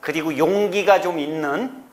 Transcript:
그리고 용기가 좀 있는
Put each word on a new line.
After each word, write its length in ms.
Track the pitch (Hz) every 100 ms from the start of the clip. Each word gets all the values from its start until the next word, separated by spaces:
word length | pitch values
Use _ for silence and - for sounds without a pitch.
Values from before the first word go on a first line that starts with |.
그리고 360 | - 151 160 139
용기가 600 | 160 196 208 185 202 190
좀 200 | 180 170
있는 640 | 147 160 147 147 254 - -